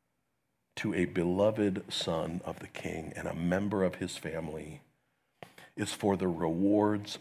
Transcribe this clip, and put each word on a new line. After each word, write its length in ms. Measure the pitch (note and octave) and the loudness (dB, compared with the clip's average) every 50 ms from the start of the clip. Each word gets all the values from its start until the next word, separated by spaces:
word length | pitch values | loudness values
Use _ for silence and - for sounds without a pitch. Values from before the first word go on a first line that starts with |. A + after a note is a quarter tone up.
| _ _ _ _ _ _ _ _ _ _ _ _ _ _ _ | _ _ _ _ _ _ _ _ _ _ _ _ _ _ _
to 160 | - - G#2+ | -4 -2 0
a 140 | E2+ F#2 F2+ | 2 2 0
beloved 840 | F2 - F#2 E2 F2 F2+ G2 G2+ A2 A2 G#2+ G#2 G2+ F#2 - - - | 2 2 0 2 2 4 4 4 4 4 4 2 2 2 -2 -4 -6
son 520 | - - - F#2 E2+ D#2+ D#2+ D#2+ E2 F2+ - | -6 -4 -2 0 0 0 -2 -2 -4 -4 -6
of 140 | D#2+ D#2+ - | -6 -8 -8
the 80 | - | -12
king 440 | - - - - E2 E2 E2 D#2 D#2 - | -12 -12 -8 -6 -6 -6 -6 -8 -8 -8
and 100 | - E2 | -6 -6
a 80 | E2 - | -6 -4
member 480 | E2 E2+ F2 F2+ F#2+ G2+ G#2 G#2+ G2 | -2 0 2 2 2 2 0 2 2
of 120 | F#2+ F2+ - | 2 2 2
his 240 | - F#2+ E2+ - - | -2 -4 -6 -6 -8
family 640 | - D#2+ D#2+ D#2+ D#2+ D#2 D2+ D#2 D2+ D#2 D2+ C#2+ - _ _ _ _ _ _ _ _ _ _ _ - - _ - - - _ | -8 -6 -6 -4 -6 -6 -8 -8 -10 -12 -14 -16 -18 _ _ _ _ _ _ _ _ _ _ _ -20 -20 _ -20 -20 -12 _
is 200 | - G#2 G2+ - | -4 -4 -4 -2
for 240 | - - G2+ G2 F2 | 0 2 2 2 4
the 100 | F#2+ F#2 | 2 0
rewards 880 | E2+ E2 E2+ E2 E2 E2+ F#2+ G2+ G#2 G#2 G#2 G#2 G#2+ G2+ G2+ - - - | 2 2 0 2 2 2 4 4 6 6 4 4 2 0 -4 -6 -10 -10